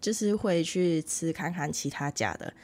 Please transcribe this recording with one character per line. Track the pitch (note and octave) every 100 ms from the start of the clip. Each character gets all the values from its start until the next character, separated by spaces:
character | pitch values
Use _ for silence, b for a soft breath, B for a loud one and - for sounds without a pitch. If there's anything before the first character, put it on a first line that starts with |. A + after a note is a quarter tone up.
就 | -
是 | A3 G#3
会 | G#3 G#3 E3+
去 | E3 F#3 F3+ D#3+
吃 | D#3 - E3
看 | D#3+ E3+
看 | F3 D3
其 | D3+ C#3+
他 | - C#3+
家 | - G#2
的， | - - B